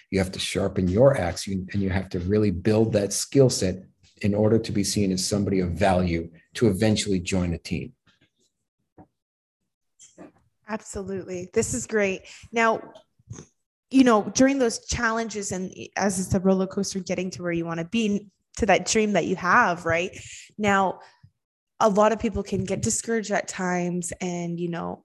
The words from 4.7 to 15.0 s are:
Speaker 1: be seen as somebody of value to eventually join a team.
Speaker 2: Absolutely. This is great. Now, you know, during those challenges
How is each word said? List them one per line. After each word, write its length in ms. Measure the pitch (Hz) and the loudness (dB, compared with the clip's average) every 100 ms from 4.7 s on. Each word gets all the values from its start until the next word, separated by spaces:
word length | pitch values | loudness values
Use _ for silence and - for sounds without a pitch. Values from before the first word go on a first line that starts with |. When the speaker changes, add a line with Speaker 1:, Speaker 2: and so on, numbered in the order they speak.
Speaker 1:
be 120 | 101 | -2
seen 280 | 98 - 98 | -2 0 0
as 120 | 92 | 0
somebody 360 | - 101 101 95 | 0 -2 0 0
of 140 | 90 | -2
value 580 | 85 98 90 92 82 82 - _ - | 0 2 2 2 -2 -6 -14 _ 0
to 120 | 117 | 2
eventually 520 | 92 110 104 - 95 | 2 2 2 0 -2
join 340 | 87 95 87 | 0 -2 0
a 60 | 82 | -4
team. 340 | - 85 - - _ _ _ _ _ _ _ _ _ - - _ _ _ _ _ _ _ _ _ - - - _ _ _ - | -6 -8 -8 -16 _ _ _ _ _ _ _ _ _ -20 -20 _ _ _ _ _ _ _ _ _ -20 -20 -20 _ _ _ -12
Speaker 2:
Absolutely. 840 | 214 - 208 190 190 180 180 185 | -12 -10 -10 -8 -8 -8 -10 -4
This 220 | 226 233 240 | -2 -2 -4
is 100 | - | -2
great. 360 | 220 202 185 - - - | 0 0 -2 -10 -20 -6
Now, 300 | 233 226 220 - - _ _ - - - _ _ _ _ | 0 2 0 -6 -20 _ _ -20 -20 -20 _ _ _ _
you 120 | 269 | 4
know, 200 | 254 220 202 | 6 6 4
during 240 | 208 262 277 | 4 4 4
those 260 | 233 - - | 0 -2 -6
challenges 640 | - | -4